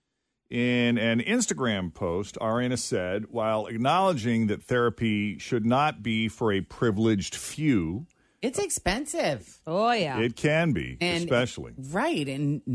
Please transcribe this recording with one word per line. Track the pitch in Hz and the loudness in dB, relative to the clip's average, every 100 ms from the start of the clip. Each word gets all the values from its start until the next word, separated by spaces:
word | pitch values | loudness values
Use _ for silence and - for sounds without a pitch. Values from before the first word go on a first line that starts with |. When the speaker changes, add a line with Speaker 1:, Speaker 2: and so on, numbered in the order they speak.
| _ _ _ _ _ | _ _ _ _ _
Speaker 1:
In | 120 123 123 120 120 | -2 2 2 2 2
an | 113 117 | 2 2
Instagram | 180 247 - 165 123 101 90 | 0 0 0 -2 0 0 -4
post, | - 90 90 104 - | -4 -2 -2 -4 -4
Ariana | 110 117 123 120 | -2 0 0 -2
said, | - 113 107 104 107 | -2 -2 0 -2 -4
while | 117 110 110 107 | -2 0 0 -2
acknowledging | 113 131 175 190 147 120 113 110 | 0 2 4 4 2 0 2 2
that | 101 | 0
therapy | - 123 120 - 113 104 104 - | 0 2 2 2 0 0 -2 -6
should | - 120 113 | -4 0 2
not | 127 151 87 | 2 2 0
be | 113 110 113 | -2 0 0
for | - 113 | 0 0
a | 98 | 0
privileged | - - 120 101 113 104 - - | -2 0 0 4 4 2 0 -8
few. | - - 151 110 80 104 170 _ _ _ | -10 -2 2 2 2 -4 -10 _ _ _
Speaker 2:
It's | 247 403 | -4 -2
expensive. | 392 - 180 220 294 339 202 120 - - 156 | -2 -2 -2 -2 -2 -2 -2 -2 -8 -16 -4
Speaker 3:
Oh, | 180 233 | 0 2
yeah. | 233 156 127 | 2 0 0
Speaker 1:
It | 120 - | -2 0
can | 151 156 170 | 2 2 2
be, | 92 64 64 | 0 -2 -4
Speaker 2:
And | 175 170 | -2 -2
Speaker 1:
especially. | 170 123 123 - 92 120 | 0 0 0 -4 -12 -12
Speaker 2:
Right, | 135 180 311 247 139 | -6 -2 0 -2 -2
and | 135 143 147 - | -2 -2 -2 -2